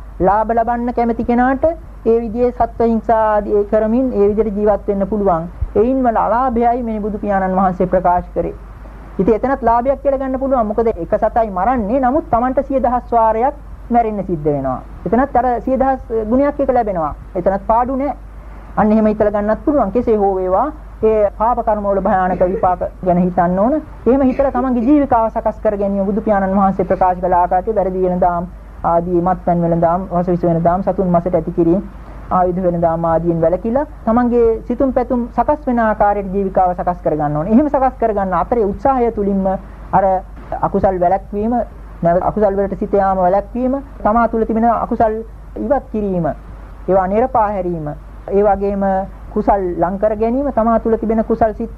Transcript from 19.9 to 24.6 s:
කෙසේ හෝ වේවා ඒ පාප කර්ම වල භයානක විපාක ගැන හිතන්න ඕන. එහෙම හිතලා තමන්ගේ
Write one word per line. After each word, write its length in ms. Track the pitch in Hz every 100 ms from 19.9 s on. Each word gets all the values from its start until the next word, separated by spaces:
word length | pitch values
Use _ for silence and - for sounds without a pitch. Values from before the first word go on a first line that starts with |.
කෙසේ 260 | 196 247 214
හෝ 160 | 196 190
වේවා 320 | 185 190 269 294 - -
ඒ 300 | 220 220 208
පාප 260 | - 220 240
කර්ම 260 | 226 214 202
වල 140 | 196
භයානක 400 | 190 190 185 180
විපාක 400 | 185 185 185 180 180 -
ගැන 180 | 185 175
හිතන්න 400 | 180 180 175 180
ඕන. 140 | 214 302 302 -
එහෙම 200 | - 269
හිතලා 300 | 262 247 277
තමන්ගේ 320 | 247